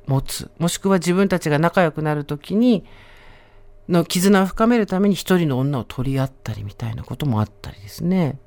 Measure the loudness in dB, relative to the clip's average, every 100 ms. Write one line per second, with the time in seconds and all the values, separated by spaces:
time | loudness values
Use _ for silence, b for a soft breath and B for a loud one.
0 | -6 -6 -4 -12 -14 -6 -6 -4 0 0
1 | 2 0 2 0 0 0 2 2 0 0
2 | -4 -4 -4 -8 -4 0 2 2 -2 b
3 | b b b b b b b -16 0 0
4 | 2 2 4 6 4 2 2 4 2 2
5 | 2 0 2 2 2 0 0 -2 -6 -6
6 | -2 -2 -2 -6 -10 -8 -10 -8 -8 -8
7 | -10 -4 -2 0 -2 -4 -16 -16 -16 -6
8 | -2 0 0 -4